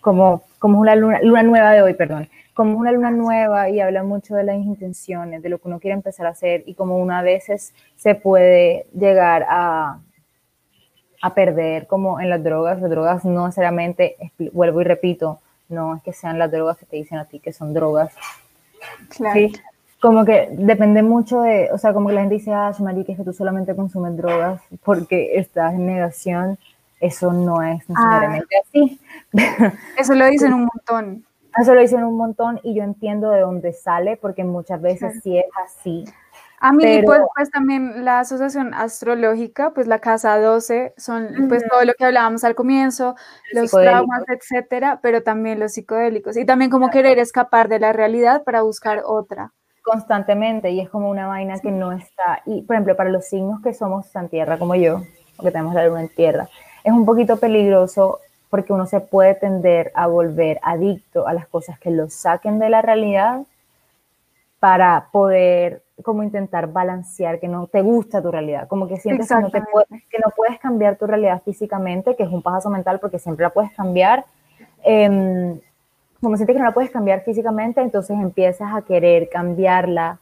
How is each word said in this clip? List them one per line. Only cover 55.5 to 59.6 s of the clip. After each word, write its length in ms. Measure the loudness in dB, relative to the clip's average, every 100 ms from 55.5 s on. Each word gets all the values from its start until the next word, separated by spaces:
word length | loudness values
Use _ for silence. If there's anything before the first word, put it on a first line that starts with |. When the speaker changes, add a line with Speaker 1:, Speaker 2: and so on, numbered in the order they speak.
Speaker 1:
tenemos 240 | -4 -4
la 120 | 2 2
luna 140 | 0
en 80 | -8
tierra, 400 | 0 0 0 -6 -14 _ -6
es 100 | 2
un 120 | 4
poquito 320 | 4 2 2 2
peligroso 840 | 2 2 4 4 2 2 0 0 _ _ _
porque 240 | -4 -2
uno 140 | -4 -2
se 140 | -4
puede 340 | 0 4 4
tender 560 | 4 0 0